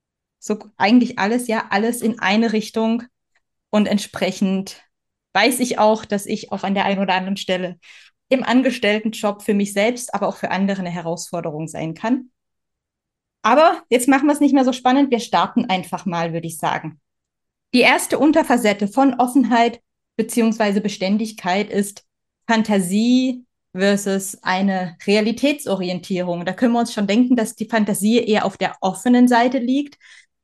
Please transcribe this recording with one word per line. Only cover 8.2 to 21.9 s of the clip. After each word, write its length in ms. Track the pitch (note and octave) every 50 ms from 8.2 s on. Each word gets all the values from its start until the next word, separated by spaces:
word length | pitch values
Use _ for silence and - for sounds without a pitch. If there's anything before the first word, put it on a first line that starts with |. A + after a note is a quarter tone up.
| _ _
im 140 | C4 C4 -
Angestelltenjob 1000 | - A#3 B3+ C4 C4 B3 - - G#3 G#3 G#3+ G#3+ A3+ G#3+ - - G#3 G3+ G3+ -
für 120 | - G#3
mich 180 | G3+ G3+ G3+ -
selbst, 420 | G3+ G3+ A3+ B3 A#3+ - - -
aber 140 | G3+ G3+ F#3+
auch 80 | G3
für 140 | - - -
andere 300 | - F#3 G3 G3 G3 G3
eine 100 | F#3 F3
Herausforderung 800 | E3+ F3 E3 E3 E3 E3+ - - - E3+ E3 E3+ D3 D3+ D#3+ D#3
sein 260 | D#3+ D#3+ D3+ D#3+ D#3+
kann. 360 | - - A3+ B3+ C4+ B3 - _ _ _ _ _ _ _ _ _ _ _ _ _ _ _ _ _ _ _ _ _ _ -
Aber 400 | A3 A#3 C#4+ D#4 F4 F#4 E4 - _
jetzt 200 | A#3 B3+ B3 -
machen 180 | C4 C4+ C4+
wir's 140 | D4+ D4 D4
nicht 140 | D4 C#4 B3
mehr 100 | C#4+ C4
so 80 | B3+ B3+
spannend. 380 | - - B3+ C4 C#4 C#4+ C#4
Wir 100 | A#3+ A3+
starten 460 | G3 - - E3+ F3+ G3 - A#3+ -
einfach 400 | - F#3+ F#3 E3 - - E3+ -
mal, 260 | F#3+ E3+ E3+ E3+ E3+ D#3+
würde 140 | E3+ E3
ich 120 | E3 D#3+ -
sagen. 420 | - D#3+ - D#3 - D#3+ D#3+ _ _ _ _ _ _ _ _ _ _ _ _ _ _ _ -
Die 60 | B3
erste 380 | A3+ - C4 E4 - - - -
Unterfacette 680 | C4 D#4 C#4+ D#4+ D4+ - A#3 A#3+ A#3+ G#3 G3+ G3+ G#3+ G3+
von 260 | - - C4+ C#4 B3+
Offenheit 640 | - B3 B3+ - C#4+ B3 G#3 A#3+ A3+ A#3 A#3 A#3 - _ _ _ _ _ _ _ -
beziehungsweise 600 | A3 A3 - A#3+ A3+ A3+ G#3+ A3 A3 G#3 G3 G#3 G3+
Beständigkeit 880 | G#3 G3+ - F#3 F#3+ G3+ G#3+ A3+ G#3+ - - - F#3+ F3+ G3+ G#3 G3+
ist 340 | - G3 G3+ G3+